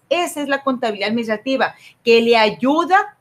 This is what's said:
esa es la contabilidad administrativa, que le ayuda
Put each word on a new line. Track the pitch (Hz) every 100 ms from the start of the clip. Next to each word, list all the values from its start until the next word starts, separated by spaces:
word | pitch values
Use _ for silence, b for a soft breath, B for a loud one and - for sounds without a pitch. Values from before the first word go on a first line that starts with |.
| -
esa | 330 339 302
es | 277
la | 269
contabilidad | 269 254 240 202 196
administrativa, | 233 226 214 269 262 185 B B B
que | - 226
le | 233 233
ayuda | 214 - 254 302 339 381 415 -